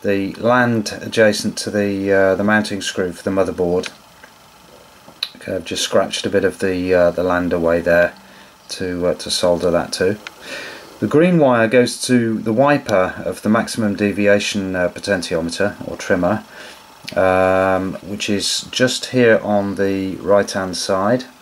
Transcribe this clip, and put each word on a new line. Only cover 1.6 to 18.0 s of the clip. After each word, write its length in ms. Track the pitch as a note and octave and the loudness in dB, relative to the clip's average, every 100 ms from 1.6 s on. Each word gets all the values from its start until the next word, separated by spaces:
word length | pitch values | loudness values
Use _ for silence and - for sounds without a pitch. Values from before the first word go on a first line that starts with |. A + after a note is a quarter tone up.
| - | -4
the, 420 | G2+ G2+ G2 G2 | -2 -2 -2 0
uh, 220 | G2 G2 F#2+ | 2 4 2
the 80 | |
mounting 360 | G2+ G#2+ G#2 G2+ | 2 0 0 -6
screw 300 | - - F#2 | -6 -4 -6
for 140 | E2+ | -4
the 60 | - | -4
motherboard. 600 | F#2+ F2 E2+ F2 F2+ F2+ - - - - - - - - - - - - - - - | -2 -2 0 0 0 -4 -12 -20 -20 -20 -20 -20 -20 -20 -20 -20 -20 -20 -14 -14 -12
Okay, 200 | - F#2+ | -8 -8
I've 80 | |
just 180 | F2 F#2 | -6 -6
scratched 440 | - - G2 - A2 | 0 0 0 -4 -2
a 40 | |
bit 140 | G2+ | 0
of 160 | F#2+ F2 | 0 -2
the, 340 | G2 F#2 F2+ | -4 -2 2
uh, 160 | F2+ F2 | 4 4
the 140 | E2+ | 2
land 280 | F2+ F2 F2 | 0 0 0
away 280 | F2 E2 E2+ | 0 0 0
there 340 | E2+ E2+ F2 - - - - - - | 2 2 2 -2 -20 -20 -20 -20 -16
to, 400 | - F#2 F2 F2 | -10 -6 -2 -2
uh, 60 | |
to 160 | - - | -2 -4
solder 420 | - F2+ E2+ F2+ | -2 2 2 2
that 200 | E2+ - | 0 -2
to. 220 | - F#2 G#2 - - - - - - - - | -2 -2 -2 -10 -18 -14 -14 -14 -16 -20 -6
The 80 | A2 | 0
green 300 | C#3+ F3 E3+ | 4 4 6
wire 280 | C#3 A#2+ A2 | 4 4 4
goes 340 | B2 B2 - | 4 2 0
to 360 | - B2 A2+ A2 | 0 2 2 -2
the 140 | G2+ | -2
wiper 680 | A2 C#3 D3 - G2+ F#2 - | 2 2 2 2 0 0 -2
of 180 | F2+ F#2 | -8 -4
the 60 | G#2+ | 0
maximum 480 | A2+ G#2+ - G#2+ F#2+ | 2 0 -2 -2 0
deviation, 800 | G#2 F#2+ G2+ G2+ G#2 G#2+ F#2+ F#2 | 0 2 2 2 2 -4 -4 -2
uh, 140 | F2+ | -2
potentiometer 840 | - - G2 E2+ E2+ E2+ - G2+ - - | -4 -4 -4 -2 -4 -4 -2 -4 -4 -12
or 80 | E2+ | -10
trimmer, 480 | - F#2+ F2 G#2 - - - - - - - - | -2 0 2 0 -4 -20 -20 -20 -20 -20 -6 0
um, 800 | F#2 F#2 F#2 F#2+ F#2+ F#2 F#2+ - | 2 4 4 4 2 0 -2 -8